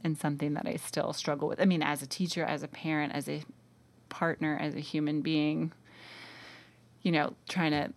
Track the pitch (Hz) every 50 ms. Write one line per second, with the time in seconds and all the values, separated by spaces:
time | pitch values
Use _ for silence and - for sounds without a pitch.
0 | - 165 151 - - 151 147 143 147 147 147 - - - - 160 - - - 156
1 | - - 156 - - 160 147 143 151 - - - 190 190 180 160 151 147 147 160
2 | 143 135 - - 185 165 - 175 156 - 151 139 156 147 - - - 156 156 151
3 | 147 - - 147 139 147 151 151 151 - - - - - - - - - - -
4 | - - - - 170 165 156 - 156 156 151 - - 151 - - 151 - - 156
5 | 151 147 156 151 143 160 160 151 151 151 156 160 160 165 - - - - - -
6 | - - - - - - - - - - - - - - - - - - - -
7 | - 185 165 151 147 - - - _ - - 185 165 156 151 147 - - -